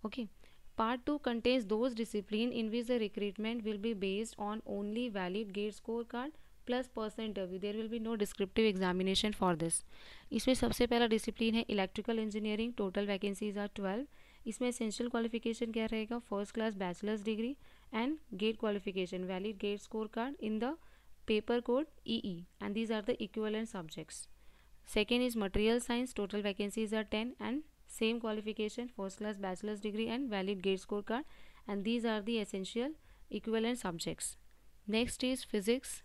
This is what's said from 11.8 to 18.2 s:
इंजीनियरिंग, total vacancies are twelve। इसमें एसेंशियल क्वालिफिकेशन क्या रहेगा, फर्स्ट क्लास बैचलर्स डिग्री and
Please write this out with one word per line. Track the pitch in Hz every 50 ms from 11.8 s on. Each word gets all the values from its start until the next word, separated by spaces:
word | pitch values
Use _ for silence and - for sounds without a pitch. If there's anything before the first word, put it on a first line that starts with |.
| 190 190 - - 202 - 226 226
इंजीनियरिंग, | 220 220 202 214 208 214 214 208 226 240 240 -
total | 208 190 180 208 202
vacancies | 202 202 190 190 202 202 - - 214 196 208 202
are | 208 - -
twelve। | 202 190 190 220 277 285 - - - - - - -
इसमें | - 220 - 254 247
एसेंशियल | 240 - 233 220 208 - 240 240
क्वालिफिकेशन | 233 233 233 233 226 233 - 233 226 - 247 226 220
क्या | 226 220
रहेगा, | 220 226 220 220 208 233 240
फर्स्ट | 233 - - 202 208 202 -
क्लास | 233 220 220 214 190 196
बैचलर्स | 180 175 - - 208 214 220 202
डिग्री | 214 220 208 226 240 277 - - - - - - - - 220
and | 226 262 311 311